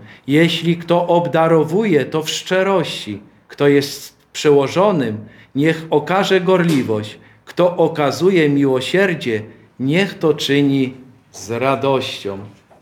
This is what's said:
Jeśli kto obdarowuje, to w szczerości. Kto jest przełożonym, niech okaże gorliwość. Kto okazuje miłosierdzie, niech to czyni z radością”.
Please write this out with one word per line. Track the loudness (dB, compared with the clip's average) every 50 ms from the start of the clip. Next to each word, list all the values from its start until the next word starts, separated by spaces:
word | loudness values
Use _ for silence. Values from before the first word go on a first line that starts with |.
| -18 -20 -20 -14 _
Jeśli | 0 2 4 4 4 2 0 -2 -2 -2
kto | -2 -2 0 0 0 2
obdarowuje, | 2 2 0 0 0 0 0 2 4 4 2 2 2 0 -2 0 2 2 0 0
to | 0 -4 -4 -4
w | -4
szczerości. | -6 -8 -4 -2 -2 0 0 2 0 0 -2 -2 -6 -10 -10 -10 -10 -12 -12 -18 _ _ _ _
Kto | -4 0 2 4
jest | 4 4 2 0 -6 -12 -16 -18 -20 _ _ _ -12
przełożonym, | -2 2 4 4 4 2 2 0 2 2 2 2 0 -2 -4 -6 -8 -12 -16 -20 -20 -20 _ -4
niech | -2 0 0 0 -2 -4 -2
okaże | -2 -2 0 0 -2 -2 0 2 0 0
gorliwość. | 2 2 2 2 2 2 2 0 0 -2 -2 -4 -4 -8 -12 -18 -20 -20 _ _ _
Kto | -8 -2 0 0 2 2
okazuje | 2 0 0 0 0 -2 -2 0 0 2 2 4 4 2 2
miłosierdzie, | 2 2 2 2 0 0 -2 -2 0 0 2 0 0 -2 -4 -4 -4 -4 -4 -8 -16 -20 -20 _ _ -6
niech | -4 0 0 0 0 -2 -2 -2
to | 0 0 0
czyni | 0 -2 0 0 2 2 2 2 0 -2 -2 -4 -10 -18 -20 -20 _ _ _ -20
z | -18 -10 -8
radością”. | -6 -2 0 0 0 0 0 0 0 0 -2 -6 -10 -10 -10 -10 -10 -10 -12 -16 -20 -20 _ _ _ _